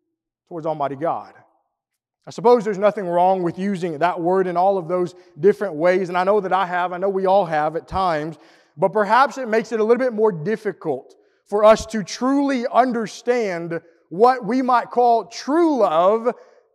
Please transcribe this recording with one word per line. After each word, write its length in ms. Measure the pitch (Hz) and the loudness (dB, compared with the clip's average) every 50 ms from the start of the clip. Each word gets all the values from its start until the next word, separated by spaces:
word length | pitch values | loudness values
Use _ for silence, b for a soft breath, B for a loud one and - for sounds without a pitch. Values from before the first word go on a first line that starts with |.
| _ _ _ _ _ _ _ _ _ | _ _ _ _ _ _ _ _ _
towards 200 | - 180 165 151 | -16 -12 -8 -6
Almighty 280 | 165 156 151 139 135 139 | -6 -4 -4 -4 -6 -4
God. 380 | 135 156 165 135 107 101 - - _ _ _ _ _ _ _ _ _ _ _ _ _ _ _ _ _ _ | -4 -4 -4 -4 -6 -8 -14 -20 _ _ _ _ _ _ _ _ _ _ _ _ _ _ _ _ _ _
I 20 | 147 | -16
suppose 340 | - - 165 233 247 240 180 | -6 0 4 4 4 4 2
there's 140 | 220 202 | 0 -2
nothing 300 | 180 208 202 196 220 190 | 0 0 0 0 -2 -4
wrong 340 | 175 170 175 180 185 190 185 | -2 0 2 2 2 2 2
with 160 | 175 170 160 | -2 -4 -4
using 400 | 180 190 202 202 170 180 175 156 | -4 -4 -4 -4 -4 -4 -6 -2
that 240 | 139 160 180 165 175 | 0 0 0 0 0
word 240 | 165 175 185 190 185 | -2 0 2 2 2
in 100 | 185 170 | 2 2
all 220 | 175 180 196 196 | 2 2 2 2
of 100 | 190 165 | 0 -2
those 280 | 156 180 180 175 170 - B B B B 147 | -2 -2 -2 -2 -4 -8 B B B B 0
different 340 | 156 202 202 - 214 190 160 | 2 2 2 2 -2 -6 -4
ways, 360 | 147 165 180 185 190 190 165 | 0 2 2 2 2 0 -2
and 80 | 185 | -2
I 60 | 175 185 | 0 2
know 160 | 196 214 214 | 2 2 2
that 120 | 190 180 180 | 0 0 0
I 140 | 185 196 | 0 0
have, 260 | 175 180 175 180 180 180 | -2 -2 -4 -4 -4 -4
I 60 | 175 | -4
know 100 | 190 208 | -4 -2
we 160 | 190 196 190 | -2 0 0
all 200 | 185 190 202 190 | 2 2 2 2
have 300 | 160 160 151 151 160 156 | 0 0 -2 -2 -2 -4
at 120 | 165 - | -6 -8
times, 500 | - 170 185 190 180 160 151 151 165 156 - b b b b b b b | -6 -4 -2 -2 -2 -2 -2 -4 -8 -10 -14 b b b b b b b
but 120 | 147 175 190 | -2 -2 0
perhaps 500 | - 214 208 190 220 254 277 269 - 269 | 0 0 0 2 4 4 4 2 0 -4
it 80 | 262 | -6
makes 240 | 220 220 233 - - | -2 -2 -2 -2 -2
it 80 | 240 214 | -2 0
a 40 | 214 | 2
little 160 | 220 240 240 | 2 2 2
bit 140 | 262 254 226 | 0 -2 0
more 180 | 208 220 214 | 0 0 0
difficult 840 | 185 156 147 196 220 208 - 202 - - - 160 131 123 - _ _ _ _ _ _ _ _ | 0 -2 -4 -4 -4 -4 -4 -6 -8 -6 -6 -6 -6 -6 -8 _ _ _ _ _ _ _ _
for 200 | - 202 208 214 | -6 0 4 6
us 200 | 214 220 214 - | 6 6 6 2
to 160 | - - 220 | -4 -8 -8
truly 640 | 175 - - - 240 262 277 285 285 277 277 240 233 | -8 -8 -8 -4 -2 0 0 0 0 0 -2 -4 -4
understand 1120 | - - 220 254 262 220 233 220 165 - - - 240 247 247 226 196 175 165 170 170 165 165 b b b b b | -2 0 2 2 2 0 -4 -6 -8 -10 -8 -4 -2 -2 -2 -2 -4 -6 -6 -8 -8 -10 -10 b b b b b
what 380 | b 156 180 226 247 262 254 247 | b -2 2 4 4 4 2 -2
we 160 | 180 247 262 | -4 -2 -2
might 280 | 254 247 247 233 190 240 | 0 2 0 0 0 -2
call 360 | - 240 247 240 233 226 190 | 0 2 2 4 2 2 0
true 540 | - - - - 247 285 339 349 320 294 240 | -4 -12 -12 -6 -2 0 2 2 2 2 2
love 540 | 202 175 156 165 175 190 220 226 226 240 226 b b b b b b b | 0 2 2 2 2 2 2 0 0 -4 -4 b b b b b b b